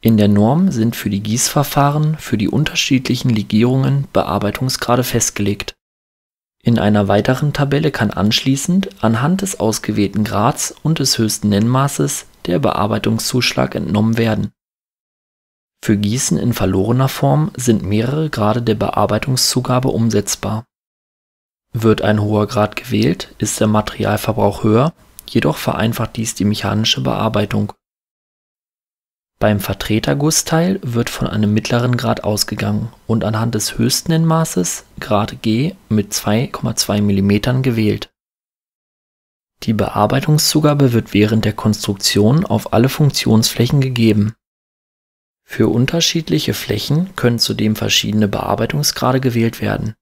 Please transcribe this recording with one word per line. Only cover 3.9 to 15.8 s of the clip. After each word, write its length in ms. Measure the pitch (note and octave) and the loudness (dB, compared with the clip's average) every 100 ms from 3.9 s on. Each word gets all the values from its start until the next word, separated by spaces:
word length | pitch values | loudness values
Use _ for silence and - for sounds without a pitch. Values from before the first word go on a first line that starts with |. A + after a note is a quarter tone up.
| C#3 C#3 | 0 0
Bearbeitungsgrade 920 | - - F#2 G2+ - C3 - - A#2+ | -2 0 -2 -2 -2 -4 -4 0 0
festgelegt. 720 | B2 A#2+ - - G2+ G#2 - - _ _ _ _ _ _ _ _ | 0 -2 -2 -2 -4 -2 -8 -14 _ _ _ _ _ _ _ _
In 140 | - A#2 | 0 2
einer 300 | G2+ G#2 G2 | 4 2 4
weiteren 440 | G2+ C3+ D#3 D3 | 2 2 0 -2
Tabelle 380 | C#3+ C#3+ C#3+ D#3 | -2 0 0 0
kann 200 | - A2 | 0 -2
anschließend 920 | - G2+ A#2 - C#3 - F#3 F#3+ - | 0 0 0 0 -2 0 0 0 -2
anhand 400 | A2 A2+ C#3+ F#3+ | -2 0 0 0
des 160 | G3 - | -2 -2
ausgewählten 640 | G#2+ G#2+ - G#2+ G2 G#2 | -2 -2 -2 0 0 0
Grads 500 | G#2 G2+ A2+ - - - | -2 0 0 0 -6 -4
und 160 | D3+ D#3+ | -2 0
des 200 | C3+ - | 0 0
höchsten 300 | A2 - G#2 | 0 0 0
Nennmaßes 760 | G2+ A2+ B2+ C#3 - C#3+ - - _ - | 2 2 2 0 0 -2 -4 -12 _ -4
der 120 | F3 | 0
Bearbeitungszuschlag 1160 | B2+ - G#2 A2 A2 A2+ - B2+ - - C2 | 0 0 -2 0 0 -2 0 -2 -2 -2 -2
entnommen 420 | - - G#2 A2 A2+ | -4 -2 0 2 2
werden. 360 | A2+ G#2+ G#2 _ _ _ _ _ _ _ _ _ _ _ _ _ | 0 0 -4 _ _ _ _ _ _ _ _ _ _ _ _ _